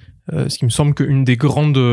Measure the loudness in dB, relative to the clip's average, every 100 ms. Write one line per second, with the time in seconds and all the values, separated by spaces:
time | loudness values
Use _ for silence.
0 | -20 -20 -10 -6 -6 -4 -2 0 0 0
1 | 0 0 2 0 0 0 0 2 2